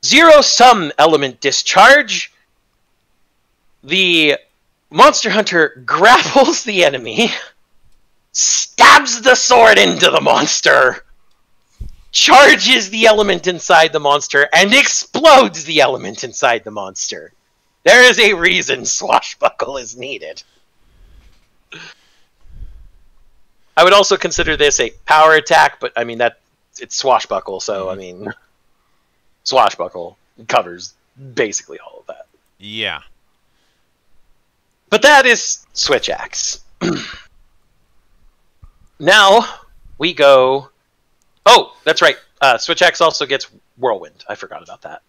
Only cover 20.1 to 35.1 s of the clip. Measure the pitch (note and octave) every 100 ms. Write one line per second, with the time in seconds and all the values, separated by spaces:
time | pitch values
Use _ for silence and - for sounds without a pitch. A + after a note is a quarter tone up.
20.1 | B2 D#2 D#2+ - _ _ _ _ _ _
21.1 | - _ _ _ _ _ E3 E3 - _
22.1 | _ _ _ - - - - - _ _
23.1 | _ _ _ _ _ _ - F3 G3+ F#3+
24.1 | A3 F#3+ D#3+ D#3+ D3+ D3 - A#2 - -
25.1 | D#3 D#3 D#3 D3+ D#3+ D3 - C3 - A#2+
26.1 | A#2 A#2+ _ _ _ _ - A#2+ - C3+
27.1 | B2+ - G2 - F#2+ - G2 F#2+ F#2+ F#2
28.1 | F2+ G2+ - _ _ _ _ _ _ _
29.1 | _ _ _ - C3+ G#2+ - F2+ F#2 F2
30.1 | _ _ _ A2+ C3 F2+ F2 F#2 _ _
31.1 | _ C3+ A#2+ A2+ F#2 - - - - _
32.1 | - - _ _ _ G2+ A2 G#2 D#2 _
33.1 | _ _ _ _ _ _ _ _ _ _
34.1 | _ _ _ _ _ _ _ _ G#3+ C#4+